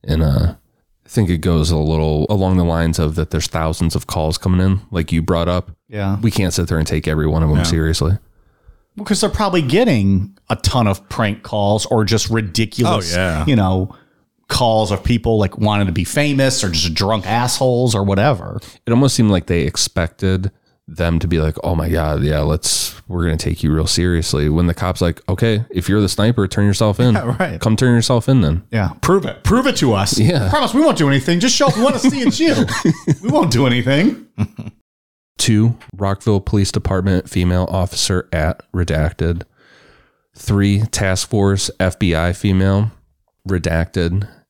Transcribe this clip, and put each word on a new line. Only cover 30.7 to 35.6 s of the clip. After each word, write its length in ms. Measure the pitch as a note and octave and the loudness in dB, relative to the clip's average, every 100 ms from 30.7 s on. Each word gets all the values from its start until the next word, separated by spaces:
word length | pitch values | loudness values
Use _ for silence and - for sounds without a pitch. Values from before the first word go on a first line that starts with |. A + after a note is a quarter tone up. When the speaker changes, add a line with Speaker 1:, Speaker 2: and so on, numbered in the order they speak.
| B3 | 2
Speaker 2:
we 60 | |
won't 160 | D#4 E3+ | 2 2
do 100 | D3 | 2
anything. 320 | C#3 C3 F3 | 2 0 0
Just 160 | A#3 - | 2 2
show 120 | C#4 | 2
up. 80 | G3 | 2
We 80 | |
wanna 160 | B3+ C4+ | 0 2
see 220 | B3+ C#4 | 0 2
it's 180 | A#3+ - | 0 2
you. 140 | D#4+ C4+ | 0 2
Speaker 1:
<laughs> 680 | - - - - - D3 | 0 0 -2 -2 -2 -2
Speaker 2:
We 60 | G#3 | 0
won't 220 | D4+ A3+ | 0 2
do 140 | A#2+ C3+ | 2 2
anything. 640 | A#2+ A#2+ C#3 G#3 C4 - - G#2+ - - - _ _ _ _ _ - | 0 0 2 2 -2 -14 -6 -6 -6 -18 -18 _ _ _ _ _ -4
Speaker 1:
Two, 380 | - G#2+ | 2 4